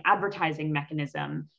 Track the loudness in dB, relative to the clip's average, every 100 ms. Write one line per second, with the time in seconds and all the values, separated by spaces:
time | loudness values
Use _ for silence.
0 | 4 4 2 0 0 0 0 0 -2 -4
1 | -4 -4 -4 -4 -8